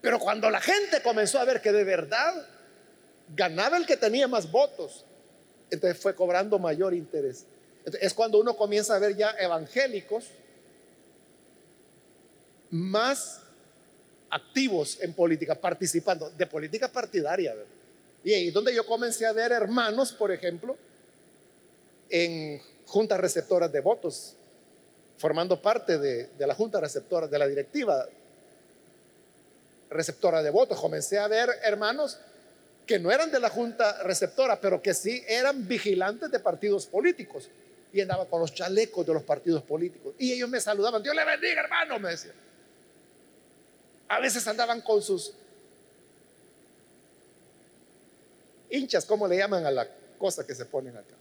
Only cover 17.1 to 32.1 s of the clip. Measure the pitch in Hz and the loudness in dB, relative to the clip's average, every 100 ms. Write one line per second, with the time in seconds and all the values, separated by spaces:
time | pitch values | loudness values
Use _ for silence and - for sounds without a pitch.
17.1 | 202 147 185 160 110 104 - _ - _ | -2 0 0 -2 -4 -14 -20 _ -20 _
18.1 | _ 175 208 175 170 247 240 226 233 240 | _ 0 2 2 0 2 0 0 -2 -2
19.1 | 226 220 220 240 240 208 240 226 220 269 | 0 0 0 2 2 2 0 0 0 -2
20.1 | - 208 180 180 170 240 262 - _ _ | 0 -2 0 -4 -6 -8 -10 -12 _ _
21.1 | _ _ _ _ _ _ _ _ _ _ | _ _ _ _ _ _ _ _ _ _
22.1 | 175 170 165 156 143 - _ - 202 214 | 0 0 -2 -8 -10 -14 _ -2 0 2
23.1 | 196 185 170 160 180 170 147 143 226 170 | 2 0 -2 0 2 2 0 2 0 -2
24.1 | - - - - _ _ _ _ _ _ | -8 -14 -20 -20 _ _ _ _ _ _
25.1 | _ 151 151 180 180 202 233 - 160 139 | _ -2 0 0 2 2 0 0 0 0
26.1 | 120 123 - 143 - 220 202 156 175 - | -2 -6 -4 -2 0 0 -2 -4 -6 -4
27.1 | 175 156 143 139 139 139 294 240 139 123 | -2 0 0 0 0 -4 -4 0 0 -2
28.1 | - - - - - _ - _ _ _ | -12 -20 -20 -20 -20 _ -20 _ _ _
29.1 | _ _ _ _ _ _ _ _ 151 160 | _ _ _ _ _ _ _ _ -4 -4
30.1 | 160 190 165 151 165 262 170 165 156 147 | 0 2 4 4 4 2 2 -2 -4 -2
31.1 | 202 208 220 240 240 220 208 208 262 294 | 0 2 2 2 0 0 0 0 0 -4